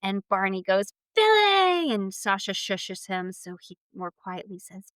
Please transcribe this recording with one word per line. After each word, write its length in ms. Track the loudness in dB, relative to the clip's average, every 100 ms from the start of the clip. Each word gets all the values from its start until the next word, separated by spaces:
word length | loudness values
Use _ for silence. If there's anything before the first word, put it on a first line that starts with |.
and 200 | -2 -4 0
Barney 340 | 0 0 -2
goes, 300 | 2 2 2 -6 _
Billy! 760 | 2 6 6 6 4 4 2 0
and 200 | 0 -2
Sasha 380 | -6 -2 -2 -2
shushes 540 | -6 -4 -6 -6 -12 -8
him, 260 | -6 -6
so 240 | -10 -14 -16
he 160 | -18 -20 _
more 180 | -12 -12 -12
quietly 360 | -12 -12 -12 -16
says 340 | -18 -20 -20